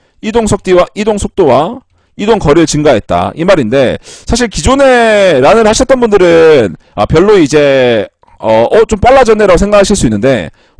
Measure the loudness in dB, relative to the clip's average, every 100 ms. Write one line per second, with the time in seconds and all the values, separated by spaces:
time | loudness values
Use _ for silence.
0 | _ _ -6 -4 -2 -4 -2 0 0 -4
1 | -6 -4 -6 -2 0 0 -2 -8 _ _
2 | _ -8 -2 -2 0 0 0 0 0 0
3 | -2 -4 -4 -6 -6 -4 -4 -2 -2 -4
4 | -12 -18 -8 -6 -4 -6 -2 0 2 2
5 | 2 2 2 2 2 2 2 0 0 0
6 | 2 2 2 4 4 4 0 -6 _ -6
7 | -2 0 2 2 2 0 2 0 0 -2
8 | -4 _ _ -10 -2 0 2 0 0 0
9 | 2 2 2 2 2 0 2 0 0 0
10 | -2 -2 -2 -2 -6 _ _ -8